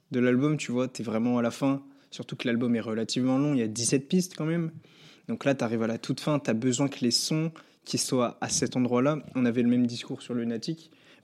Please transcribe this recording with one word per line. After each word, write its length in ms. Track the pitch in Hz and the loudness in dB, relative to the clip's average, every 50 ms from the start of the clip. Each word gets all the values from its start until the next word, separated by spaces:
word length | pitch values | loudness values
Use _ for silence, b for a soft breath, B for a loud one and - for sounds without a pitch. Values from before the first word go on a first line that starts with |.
| _ _ | _ _
de 80 | - 123 | 0 2
l'album, 360 | 123 123 127 127 139 151 156 143 | 4 4 4 4 2 2 0 0
tu 140 | - - | -2 -2
vois, 160 | 120 123 127 127 | 0 0 -2 -2
t'es 160 | - - 107 | -4 -6 -6
vraiment 340 | - 104 110 117 123 123 120 | -2 0 0 2 2 2 2
à 20 | |
la 100 | 117 117 | 0 0
fin. 300 | 117 - 143 135 135 135 - b b b b b | -2 0 0 0 0 -2 -4 b b b b b
Surtout 240 | - - 123 - 143 | -14 -14 -10 -10 -10
que 120 | - - 123 | -4 -2 0
l'album 280 | 117 117 127 120 120 | 0 0 2 0 0
est 40 | 113 | 0
relativement 560 | 104 110 110 113 113 - - 131 127 131 131 135 | 0 -2 -4 -4 -4 -2 -2 0 2 2 2 2
long, 160 | 143 147 143 | 2 2 2
il 60 | 127 | 2
y 40 | 113 | 0
a 40 | 107 | 0
dix-sept 400 | 107 113 117 - 143 135 139 - | -2 -2 0 2 2 2 2 2
pistes 280 | 185 185 175 - - - | 0 0 0 0 -4 -4
quand 80 | 156 | -2
même. 260 | 156 165 170 165 160 - b b b b b b b b b b - | -2 0 -2 -2 -4 -6 b b b b b b b b b b -8
Donc 160 | 117 - - | -8 -2 0
là, 100 | 139 139 | 0 2
t'arrives 280 | 135 123 110 120 113 113 | 2 0 0 0 0 0
à 40 | 110 | -2
la 100 | 117 - | -2 -4
toute 220 | - - 143 - | -4 -4 -4 -2
fin, 180 | - 156 151 139 | 0 0 0 0
t'as 140 | - - 113 | 0 0 0
besoin 340 | 113 123 131 120 131 143 135 | 2 2 0 2 2 0 0
que 120 | - - | 0 0
les 100 | 123 120 | 0 2
sons 400 | 120 - - - 160 156 160 165 160 b b b b b _ | 2 0 0 0 0 0 0 -2 -4 b b b b b _
qui 120 | - - 233 | -4 -4 -2
soit 400 | - - 131 127 120 110 - - | -2 0 0 0 0 0 -2 -6
à 80 | - 117 | -6 -4
cet 260 | - - 131 117 - | 0 0 0 0 2
endroit-là. 440 | 131 127 120 123 120 131 143 156 147 - - - | 0 2 2 4 4 4 2 2 0 -4 -6 -2
On 100 | 131 123 | 0 2
avait 160 | 120 113 123 | 2 2 4
le 80 | 120 120 | 4 4
même 180 | 123 123 123 117 | 4 4 4 2
discours 340 | 120 117 - - 139 - | 0 -4 -8 -8 -10 -10
sur 120 | - - 123 | -8 -6 -6
Lunatic, 580 | 123 117 117 117 113 - - 160 - - - b b b b b b | -4 -2 -2 -4 -4 -4 -6 -6 -6 -10 -18 b b b b b b